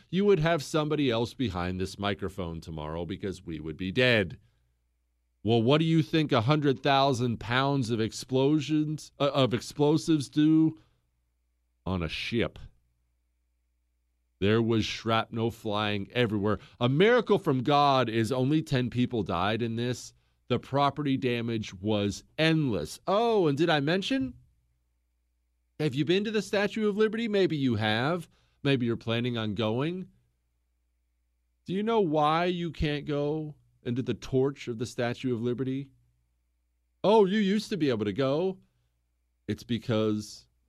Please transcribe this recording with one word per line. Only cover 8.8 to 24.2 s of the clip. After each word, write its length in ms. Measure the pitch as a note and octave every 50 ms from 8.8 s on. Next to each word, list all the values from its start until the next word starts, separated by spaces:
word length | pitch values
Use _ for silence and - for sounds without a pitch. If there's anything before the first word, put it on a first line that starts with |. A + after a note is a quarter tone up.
| D3+ D3+ D#3 - - - _ -
uh, 120 | C#3+ C#3+ C3+
of 220 | C#3 C3 A2 A#2+
explosives 760 | A2 - - - - D3 D3 E3 D#3 - E3+ D#3+ D3 B2+ -
do 480 | - D3+ D3+ D#3 D#3+ D#3+ D#3+ D#3 D#3+ - _ _ _ _ _ _ _ _ _ _ _ _ _ _ _ _ _ _ _ _ -
on 200 | E2+ F#2+ F2+ E2
a 40 |
ship? 520 | D2+ - - - - A#2 A#2 F2 D#2 - - - - _ _ _ _ _ _ _ _ _ _ _ _ _ _ _ _ _ _ _ _ _ _ _ _ _ _ _ _ _ _ _ _ _ -
There 220 | F#2 G2+ A2 A#2
was 240 | A2+ A2+ A#2 A2 G#2
shrapnel 640 | - - - - A2+ A2+ A2+ G#2+ - - A2+ A2+ A#2
flying 600 | A2+ - - A2 G2+ G#2 G#2+ G#2 G#2 G2+ G2 - -
everywhere. 460 | B2 B2 G2+ A2 G#2 G2 G#2+ G2+ - - - - -
A 80 | A#2+
miracle 520 | B2 C3+ D#3 G3 A3+ B3 A#3+ - - G3+ -
from 240 | - D#3+ C3+ C3 A#2
God 440 | D3 C#3+ C#3+ D3 C#3+ C3+ C3 B2
is 240 | A#2 A2 A2+ A2+ A2
only 300 | C3 B2+ B2+ C3+ D#3 D#3+
ten 300 | D#3 - C#3 B2+ B2+ G#2+
people 320 | - B2 B2 A#2 B2 A2 F#2
died 400 | G2+ F2+ E2+ F#2 G#2 A2+ A2 A#2+
in 140 | A2+ A2+
this. 360 | A#2 A#2+ B2+ A#2+ - - - _ _ _ _ _ _ _
The 120 | - B2 A2
property 580 | - - C3 C#3 C#3+ C#3+ C#3 D3+ D3 C#3 C3+
damage 560 | - B2+ B2 A#2+ A#2 A2+ A#2 A2+ A2 G#2 - F#2+
was 500 | F2+ G2 G#2+ G#2+ G2+ G2+ G2+ F#2+ - - _ -
endless. 600 | - D#3 D#3+ D#3+ D#3+ D3 B2+ G2+ E2 D2+ - - - -
Oh, 400 | E3 F#3+ G#3+ A#3+ A#3 A3 G3+ F3
and 100 | D3 C#3
did 140 | C#3+ F3 E3+
I 80 | D#3 D3
mention? 560 | C#3 D#3 F3+ G3 F#3+ - C4+ C4+